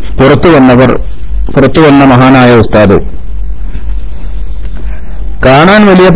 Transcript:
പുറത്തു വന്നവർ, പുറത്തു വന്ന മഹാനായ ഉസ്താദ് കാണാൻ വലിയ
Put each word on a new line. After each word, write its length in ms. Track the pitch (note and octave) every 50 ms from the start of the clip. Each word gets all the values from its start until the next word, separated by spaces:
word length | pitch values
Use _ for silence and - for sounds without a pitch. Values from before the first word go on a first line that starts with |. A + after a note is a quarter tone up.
| - - - -
പുറത്തു 300 | C3+ C3+ D3 - - F3+ D#3+
വന്നവർ, 360 | C#3+ C3 B2+ B2 B2 C3 A#2+ A#2 - - - - - - - - - - - -
പുറത്തു 260 | C3+ C3 B2+ - E3
വന്ന 220 | D#3+ D3 C#3 C#3 C#3 C3+ B2+
മഹാനായ 380 | B2 C3 C3 C3+ C3 B2+ B2 A#2+ A#2 G#2+
ഉസ്താദ് 360 | - - G#2+ G#2 G2 G2 E2+ - - - - - - - - - - - - - - - - - - - - - - - - - - - - - - - - - - - - - - - - - - - - - - - - -
കാണാൻ 380 | B2+ C3 C#3+ D#3+ F#3+ G3+ G#3+ G#3 G3+
വലിയ 180 | F#3 F#3 F#3 F#3 E3+